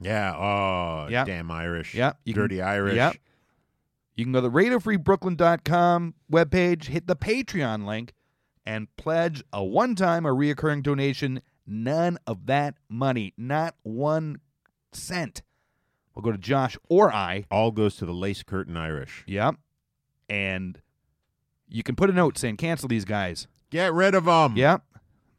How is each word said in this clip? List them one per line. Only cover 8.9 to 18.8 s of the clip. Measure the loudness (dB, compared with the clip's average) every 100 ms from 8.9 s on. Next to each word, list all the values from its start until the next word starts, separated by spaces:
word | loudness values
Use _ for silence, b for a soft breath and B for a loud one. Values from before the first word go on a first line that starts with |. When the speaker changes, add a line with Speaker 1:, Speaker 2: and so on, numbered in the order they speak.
| -8
Speaker 2:
pledge | -2 0 0 -2 -10
a | -6
one-time | 0 2 2 2 2 2 2
or |
reoccurring | 2 2 0 -2 0
donation. | 0 0 0 0 -4 -6 -10 _ -10
None | -6 -2 0 0 -2 -6
of | -8 -2
that | 0 0 -6 -10
money, | -2 0 0 -4 -8
not | -4 -2 -4 -6
one | -10 -4 0 0 -4 -10 _ _ _ _ _
cent, | -16 -8 -6 -6 -10 -20 _ _ _ _ _ _
will | -6
go | -4
to | -4
Josh | -2 0 0 -4 2
or | 6 6
I. | 4 -2 -4 -2
Speaker 1:
All | 2 2
goes | 2 0 0
to | -6
the |
Lace | -4 -4 -6
Curtain | -6 -8 -6
Irish. | -6